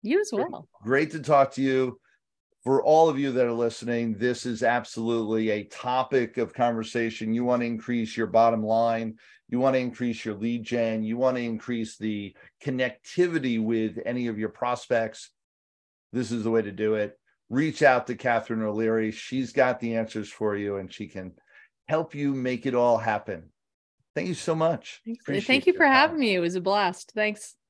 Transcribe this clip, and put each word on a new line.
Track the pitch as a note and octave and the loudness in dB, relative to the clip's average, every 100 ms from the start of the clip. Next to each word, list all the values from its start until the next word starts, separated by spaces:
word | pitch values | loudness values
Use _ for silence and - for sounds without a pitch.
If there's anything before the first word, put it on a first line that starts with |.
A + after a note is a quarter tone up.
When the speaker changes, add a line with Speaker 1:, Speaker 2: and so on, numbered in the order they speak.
Speaker 1:
You | G#3 E4+ | 2 0
as | G#4 | 0
Speaker 2:
Great, | G#3+ D4+ | -2 -4
Speaker 1:
well. | - - _ | -6 -16 _
Speaker 2:
great | G#2 C3+ D3+ | 0 0 0
to | D#3 | -4
talk | C3+ D3 C3+ | 4 6 6
to | - | 2
you. | C3+ C3 C3 B2 _ _ _ _ _ _ - | 0 2 0 -4 _ _ _ _ _ _ 0
For | C3+ | 2
all | - D#3 D#3+ | 6 6 6
of | C3+ | 4
you | C#3 | 0
that | B2 A#2+ | 2 0
are | |
listening, | A#2 A#2+ - A2+ A#2 A#2 G#2 | 2 -2 -2 -4 -2 -2 0
this | A#2+ A#2+ B2 | 0 -2 -4
is | A2+ | 0
absolutely | A#2 B2 A#2 - A2+ A#2 A2 A2 A2 | 2 0 -2 -6 -2 -2 0 0 0
a | G#2+ G2+ | -2 -4
topic | - B2+ B2+ B2+ C3+ A#2 A#2+ | -10 -4 -2 2 0 0 -2
of | A2+ | -6
conversation. | - A#2+ A#2 A2 B2 A2+ A2 A2 | 0 0 0 -4 -2 -4 -4 -2
You | A2+ | -2
want | B2 B2 | 2 0
to | A#2+ | 0
increase | A#2 A2+ A#2+ A2 - | -6 -4 -4 -4 -4
your | A2 | 0
bottom | A2+ A#2 A2+ | 4 4 4
line. | G#2+ A2+ A#2 A2+ A2+ A2 - _ _ | 0 2 2 0 -4 -10 -20 _ _
You | A#2+ | 0
want | C3 C3 | 2 2
to | |
increase | B2 A#2 B2 A2+ | -2 -4 -4 -4
your | A2+ G2+ | -6 -4
lead | A2+ A#2+ | -4 -4
gen. | A2 A#2+ A2+ A2+ | -4 -2 0 -2
You | A2 A#2 | -2 0
want | C3 B2+ | 2 0
to | |
increase | A#2+ A2 - A#2+ A2 - | -4 -6 -6 -6 -6 -6
the | A2 G#2 G2+ - - _ | -6 -6 -8 -14 -20 _
connectivity | - B2+ B2+ B2 - - F3+ E3 C3 A2+ | -6 -2 -2 -4 -12 0 0 2 0 0
with | A2 A2+ A2 F#2 - | 0 0 0 -4 -6
any | B2 A#2+ | -4 -4
of | G#2+ | -4
your | G#2+ | -6
prospects. | - B2 B2 - A#2+ A2 - - _ _ _ _ _ _ _ _ | -4 -4 -4 0 0 0 -8 -20 _ _ _ _ _ _ _ _
This | A#2 A2+ | -6 -4
is | A#2 | -2
the | A2 | 0
way | A2+ | 0
to | G#2 | 0
do | G2 G#2+ G#2+ | -2 0 0
it. | G#2 - _ _ _ | -2 -6 _ _ _
Reach | A#2+ D#3 - | -2 -2 4
out | C#3+ B2+ - | 4 4 0
to | A#2+ | -4
Catherine | B2+ A#2 - A2+ | 0 0 0 -4
O'Leary. | A2 G#2+ A2+ A2+ A2 | -2 0 0 0 -2
She's | A2 - C3 B2+ | -6 -8 -6 -4
got | - B2+ B2 | 2 2 2
the | A#2 A2+ | -2 -4
answers | A2+ A2 G2+ | -4 -6 -10
for | - G#2+ G#2 | -4 -4 -2
you, | G2+ G2 | -4 -6
and | F#2 | -8
she | - G2+ | -12 -12
can | G2 F#2 - _ - - _ - | -10 -14 -16 _ -20 -20 _ -4
help | D#3 D#3+ D3 | -2 -2 -4
you | C#3+ | -2
make | C3+ B2+ B2+ C3+ | 0 -2 -2 0
it | |
all | B2 A#2+ A2+ | 2 4 4
happen. | A2 G#2+ - F2+ E2 _ _ _ _ _ _ - | 2 -2 -2 -10 -12 _ _ _ _ _ _ -6
Thank | F3+ | -4
you | |
so | F3 - D#3+ | -4 -2 0
much. | D#3+ D#3+ - - - | 2 0 -6 -18 -12
Speaker 1:
Thanks. | A#3 | -12
Speaker 2:
Appreciate | - - A3 | -4 -4 2
Speaker 1:
Thank | C4 C4+ | 2 4
you | |
Speaker 2:
your | F#4 | 4
Speaker 1:
for | D#4 | 6
Speaker 2:
time. | |
Speaker 1:
having | C4+ D4+ E4 | 6 4 4
me. | B3 | 2
It | F#3+ | 2
was | E3+ F#3 | 0 -2
a | |
blast. | F3+ G3+ F#3+ - - | 0 2 2 -2 -10
Thanks. | G#3+ G#3+ G#3 - - | -2 -2 -2 -12 -20